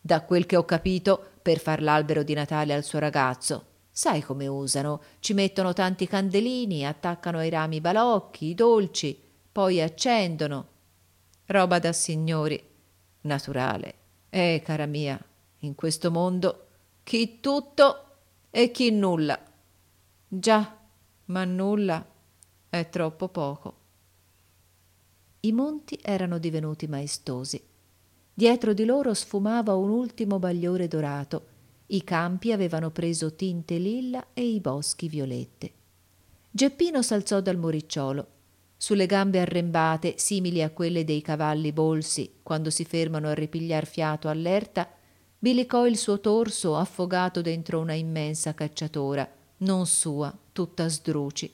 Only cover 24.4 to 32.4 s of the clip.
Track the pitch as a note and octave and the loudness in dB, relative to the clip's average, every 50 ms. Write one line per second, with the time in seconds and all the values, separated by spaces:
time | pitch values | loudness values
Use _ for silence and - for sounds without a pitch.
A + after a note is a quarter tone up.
24.4 | _ _ _ _ _ _ _ _ _ _ _ _ _ _ _ _ _ _ _ _ | _ _ _ _ _ _ _ _ _ _ _ _ _ _ _ _ _ _ _ _
25.4 | - A3 A3 A#3 C4+ D4 D4+ D4+ D4+ - - - - - G3+ F#3+ F#3 F3 F3 E3+ | -2 0 2 2 0 0 -2 -6 -10 -10 -14 -10 -6 -4 -2 -2 -2 -2 -4 -2
26.4 | D#3+ E3+ D#3 D#3+ D#3 D#3 D3+ D#3 - D3+ D3+ C#3 C#3+ D3 - - _ - C3 B2 | -4 -2 -4 -2 -4 -4 -6 -6 -6 -6 -6 -6 -6 -6 -8 -8 _ -6 -6 -6
27.4 | C3 D3 - C#3 - _ _ _ _ _ _ _ _ _ _ _ _ _ _ - | -6 -8 -8 -10 -12 _ _ _ _ _ _ _ _ _ _ _ _ _ _ 4
28.4 | G#3+ A#3 A#3+ A#3+ B3 A3 G#3+ F#3+ A3 A#3 B3 C#4+ C#4+ C4 G#3+ - - - - G3+ | 6 6 6 6 2 0 2 2 2 2 2 2 2 0 -2 -2 -4 -4 -4 -2
29.4 | G3 G#3 A3+ A#3+ A#3 G#3+ G3 F#3+ F#3+ G3 G#3+ A#3+ B3+ A#3 - - A3+ G3+ G3+ G3 | 0 0 0 0 2 2 2 2 2 2 2 0 0 -2 -4 -6 -2 -2 0 0
30.4 | F3+ F3+ F3 F3 E3+ F3 F3+ F#3 F3+ E3+ D#3+ D#3 D3+ C#3+ C#3+ C#3+ C#3+ - - D3+ | 0 -2 -2 0 0 0 0 0 -2 -2 -2 -2 -2 -2 -4 -6 -6 -6 -8 -10
31.4 | - - - _ _ _ _ _ _ _ G3+ G3 - - F3+ E3 E3+ F3 F3+ F#3 | -10 -12 -20 _ _ _ _ _ _ _ -4 -4 -2 -2 -2 -2 0 -2 -4 -2